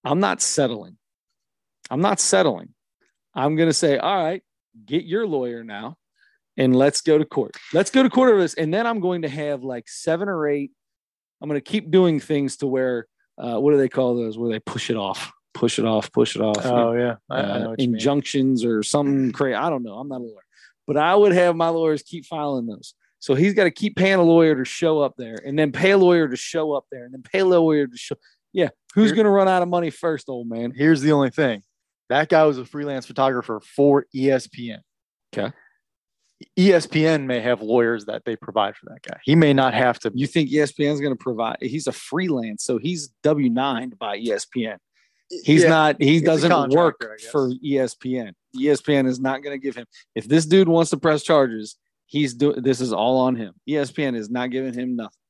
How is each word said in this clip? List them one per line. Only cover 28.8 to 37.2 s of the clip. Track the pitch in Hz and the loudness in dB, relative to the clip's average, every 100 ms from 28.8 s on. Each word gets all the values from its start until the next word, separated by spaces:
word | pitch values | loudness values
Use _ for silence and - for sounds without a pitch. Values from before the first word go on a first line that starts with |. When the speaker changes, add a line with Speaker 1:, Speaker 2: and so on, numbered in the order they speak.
| _ - | _ 2
Speaker 1:
Who's | 214 | 4
Speaker 2:
Here | 180 | 4
Speaker 1:
gonna | 214 | 4
run | 196 190 | 4 4
out | 185 | 2
of | 180 | 0
money | 175 165 | -2 -2
first, | - 170 147 - | -4 -4 -4 -8
old | 123 117 | -10 -8
man? | 113 120 123 | -6 -8 0
Speaker 2:
Here's | 151 151 | 4 4
the | 143 | 4
only | 147 135 | 2 2
thing. | - 139 107 _ _ _ _ _ | 0 -2 -2 _ _ _ _ _
That | 135 156 | -2 4
guy | 165 | 4
was | 156 131 | 4 2
a | 123 | -8
freelance | 147 147 135 - | -10 -8 -8 -8
photographer | 131 135 123 117 110 | -2 0 0 -6 -10
for | _ - 143 139 - | _ 2 4 4 0
E | 131 135 | -2 0
S | 131 - | 0 -4
P | - 120 | -14 -14
N. | 107 _ _ _ _ _ | -14 _ _ _ _ _
Speaker 1:
Okay. | - 101 - _ _ _ _ _ _ _ _ - - | -8 -8 -10 _ _ _ _ _ _ _ _ -8 2
Speaker 2:
E | 190 | 6
S | 175 156 | 6 2
P | 156 156 | 0 2
N | 156 | 2